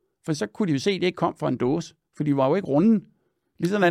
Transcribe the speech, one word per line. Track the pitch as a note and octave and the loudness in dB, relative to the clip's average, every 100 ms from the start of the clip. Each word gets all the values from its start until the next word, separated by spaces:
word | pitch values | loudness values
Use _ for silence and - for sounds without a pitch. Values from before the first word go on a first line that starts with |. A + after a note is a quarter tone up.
| _ _ | _ _
For | - | -8
så | D3+ G#3 | -6 -6
kunne | - G3 | -4 -2
de | |
jo | C3+ | 0
se, | G3 | 0
at | F#3 | 0
det | F3+ | -2
ikke | - | -2
kom | F#3+ - | -4 -2
fra | C#3+ | -4
en | B2+ | -2
dåse, | B2 E3 - - _ - | 0 -2 -6 -16 _ -6
for | |
de | D3 C#3 | -2 0
var | C3 | 2
jo | |
ikke | F#3 - | 0 0
runde. | C#3 G#3+ G#3+ - _ _ _ _ - | 2 4 2 -2 _ _ _ _ -6
Ligesom | F3 G3+ F3 | -4 0 2